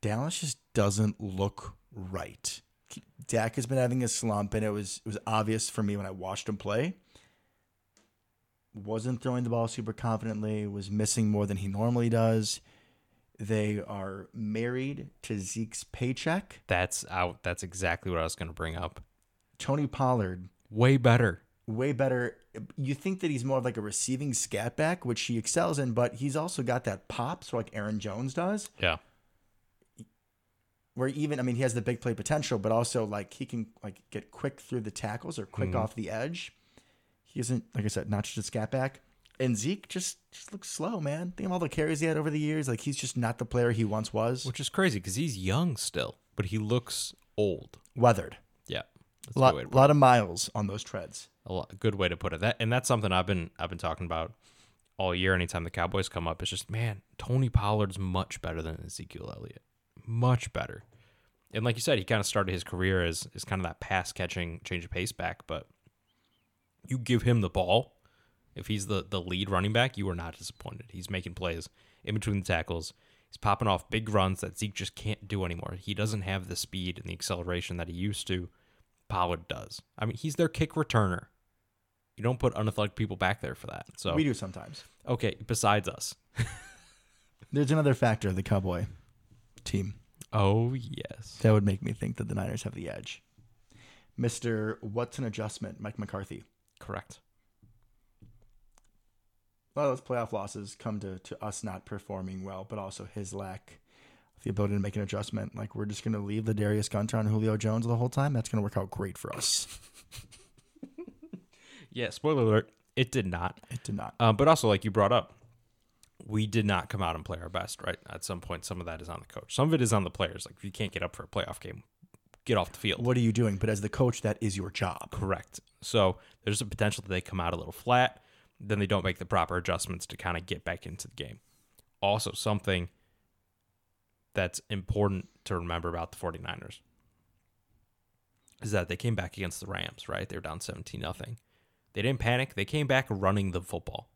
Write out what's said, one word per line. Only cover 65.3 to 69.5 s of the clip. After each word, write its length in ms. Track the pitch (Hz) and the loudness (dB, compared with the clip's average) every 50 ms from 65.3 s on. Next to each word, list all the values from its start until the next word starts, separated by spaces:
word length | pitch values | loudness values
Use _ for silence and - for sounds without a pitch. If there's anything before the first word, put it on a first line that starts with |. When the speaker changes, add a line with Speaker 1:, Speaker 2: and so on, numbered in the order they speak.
| 101 _ - | -6 _ -8
Speaker 2:
But 200 | - 80 78 - _ _ _ _ _ _ _ _ _ _ _ _ _ _ _ _ _ _ _ _ _ _ _ _ | -8 -8 -8 -8 _ _ _ _ _ _ _ _ _ _ _ _ _ _ _ _ _ _ _ _ _ _ _ _
you 100 | - 131 127 | -6 -6 -4
give 240 | 117 113 123 113 | 2 4 2 4
him 180 | - 123 123 117 | 6 6 6 6
the 100 | 101 87 | 4 2
ball, 420 | - 98 90 90 95 117 131 - _ _ _ _ _ _ _ _ _ _ _ _ _ | 0 0 2 4 4 4 2 0 _ _ _ _ _ _ _ _ _ _ _ _ _
if 140 | - 95 - | -12 -4 -2
he's 180 | 107 104 95 | -2 -2 0
the, 180 | 95 104 95 - 92 | 0 0 -2 0 -2
the 120 | 101 95 | -4 -4
lead 300 | 87 90 90 92 98 95 | -2 -2 -2 -2 0 2